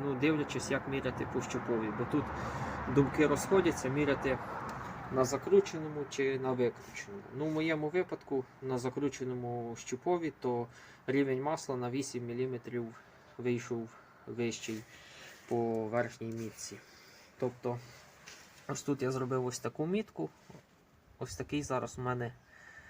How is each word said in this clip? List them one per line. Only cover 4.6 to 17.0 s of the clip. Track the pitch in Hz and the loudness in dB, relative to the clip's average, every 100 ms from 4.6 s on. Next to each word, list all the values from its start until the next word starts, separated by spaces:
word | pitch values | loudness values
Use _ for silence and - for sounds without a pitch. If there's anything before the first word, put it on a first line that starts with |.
| - - - - - | -6 -8 -8 -8 0
на | 131 | 2
закрученому | 127 135 165 196 - 160 156 147 139 | 4 2 6 8 8 0 -4 -4 -4
чи | - 135 131 | 0 2 2
на | 131 | 0
викрученому. | 127 120 - - - - 202 - 131 | 2 2 0 -8 -12 -10 -12 -8 -4
Ну, | 156 | 0
в | |
моєму | 156 160 151 151 | 2 2 2 2
випадку | 180 180 - - 135 127 - | 0 0 -4 -2 -2 -2 -6
на | 131 127 | -2 0
закрученому | 127 143 143 - 127 123 120 120 117 117 | 0 0 0 0 -4 -4 -4 -4 -6 -8
щупові, | - 127 175 180 156 - | -6 -2 2 2 2 -2
то | 131 120 120 - - - - | 0 0 -2 -8 -20 -6 2
рівень | 135 135 131 | 4 4 2
масла | 147 160 - 127 | 0 -2 -2 -2
на | 123 | -2
вісім | 131 135 123 120 | -2 -2 -4 -4
міліметрів | 120 131 123 117 120 113 113 - - - - | -2 -2 -4 -4 -4 -4 -8 -20 -20 -18 -2
вийшов | 123 120 - 117 113 - - - - | 0 0 0 -4 -4 -12 -20 -16 -8
вищий | 113 117 - - 110 - - - - - - - | -2 -2 -2 -6 -8 -10 -18 -20 -18 -18 -16 -2
по | 120 117 113 107 | 2 2 2 2
верхній | 120 117 - 113 | 0 0 -4 -6
мітці. | 113 110 - - 101 - - | -4 -6 -8 -12 -12 -16 -20